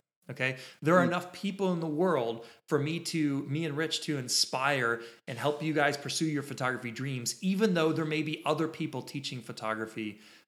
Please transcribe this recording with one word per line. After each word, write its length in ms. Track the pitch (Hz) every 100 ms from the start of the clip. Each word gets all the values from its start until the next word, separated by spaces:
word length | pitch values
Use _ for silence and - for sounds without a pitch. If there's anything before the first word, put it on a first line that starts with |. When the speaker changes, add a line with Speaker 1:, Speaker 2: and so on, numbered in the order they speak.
| _ _ -
Speaker 1:
okay? 260 | 123 131 127 - -
There 140 | 143 180
are 60 |
Speaker 2:
Mm. 40 | 175
Speaker 1:
enough 240 | 175 175
people 400 | - 196 196 190
in 60 | 175
the 80 | 160
world 580 | 151 185 151 117 117 117 - -
for 100 | 147
me 180 | 143 170
to, 440 | 170 165 147 139
me 200 | - 143
and 120 | 165 143
Rich 260 | 156 -
to 160 | - 143
inspire 840 | 123 - - 131 135 139 117 117 - - -
and 100 | 120
help 240 | 135 147
you 100 | 160
guys 240 | 151 147 139
pursue 300 | 139 - 160
your 160 | 143
photography 480 | 139 135 127 123 123
dreams, 460 | 117 135 131 120 -
even 320 | 185 196 214
though 180 | 170 160
there 120 | 151
may 180 | 156 156
be 200 | 156 151
other 220 | 143 151 160
people 360 | - 156 135
teaching 380 | 120 143 135 131
photography, 800 | 113 123 110 110 110 113 107 107 - -